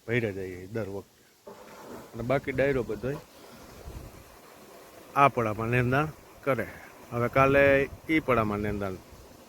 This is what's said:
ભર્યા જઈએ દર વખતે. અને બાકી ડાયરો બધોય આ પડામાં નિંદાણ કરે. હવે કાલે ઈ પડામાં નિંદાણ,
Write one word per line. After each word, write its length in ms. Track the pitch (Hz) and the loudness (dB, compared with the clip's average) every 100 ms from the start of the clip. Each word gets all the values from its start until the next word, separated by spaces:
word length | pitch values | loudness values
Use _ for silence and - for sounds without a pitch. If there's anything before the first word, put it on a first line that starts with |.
| - | -2
ભર્યા 240 | 120 110 | 0 0
જઈએ 360 | 98 92 90 92 | -4 -8 -10 -8
દર 220 | 113 98 | -8 -6
વખતે. 320 | 98 - _ _ _ - - - - - - - | -8 -14 _ _ _ -20 -20 -20 -20 -18 -18 -14
અને 100 | 113 | -6
બાકી 280 | 120 139 - | -2 0 0
ડાયરો 320 | 131 139 131 | 0 0 0
બધોય 360 | 107 104 123 151 - - - - - - - - - - - - - - - - - - - 135 | -2 -4 -6 -8 -12 -20 -20 -20 -20 -18 -16 -16 -16 -20 -20 -20 -20 -20 -20 -20 -20 -20 -2 4
આ 120 | 139 | 4
પડામાં 420 | 123 110 107 113 | 4 0 0 0
નિંદાણ 380 | 123 123 135 151 - - - | 2 2 0 -2 -6 -20 -8
કરે. 240 | 139 120 90 - - - - | -2 -2 -4 -10 -20 -20 -8
હવે 160 | 120 120 | -2 2
કાલે 600 | 135 135 139 139 139 139 - - | 4 6 6 6 4 2 -6 -2
ઈ 100 | 156 | 0
પડામાં 400 | 135 117 107 101 | 2 2 2 0
નિંદાણ, 380 | 104 104 98 92 - - - - | -2 -4 -6 -8 -14 -20 -20 -20